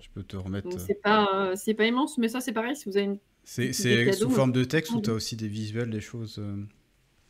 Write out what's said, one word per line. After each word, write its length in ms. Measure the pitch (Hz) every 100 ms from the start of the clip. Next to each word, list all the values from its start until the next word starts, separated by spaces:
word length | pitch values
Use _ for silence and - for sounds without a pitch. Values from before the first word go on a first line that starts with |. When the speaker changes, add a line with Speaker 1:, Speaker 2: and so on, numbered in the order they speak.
Speaker 1:
je 80 | -
peux 120 | 107
te 140 | 92 98
remettre, 320 | 92 98 175
Speaker 2:
Donc 100 | 92
Speaker 1:
euh, 60 | 92
Speaker 2:
c'est 140 | 202
pas, 260 | 208 214 202
euh, 200 | 190 190 190
c'est 160 | -
pas 120 | 214 220
immense, 320 | 247 302 254
mais 100 | 226
ça, 120 | 262
c'est 120 | 262
pareil, 240 | 220 233 269
si 120 | 202
vous 80 | 196
avez 100 | 202
une 120 | 202 _ _
Speaker 1:
C'est, 180 | - - 127
Speaker 2:
petite 60 | 123
Speaker 1:
c'est 100 | 120
Speaker 2:
idée 120 | 120 120
cadeau, 100 | 190
Speaker 1:
sous 100 | 170
Speaker 2:
moi, 80 | 135
Speaker 1:
forme 160 | 131
de 80 | 127
Speaker 2:
je 60 | 127
Speaker 1:
texte 220 | 160 160
ou 40 | 233
Speaker 2:
prends 60 |
Speaker 1:
t'as 100 | 202
Speaker 2:
des 40 | 110
Speaker 1:
aussi 200 | - 113
des 120 | 110
visuels, 400 | 107 107 110 117
des 100 | 107
choses, 360 | - 120 107 -
euh ? 180 | 101 101 104 _ _ _ _ _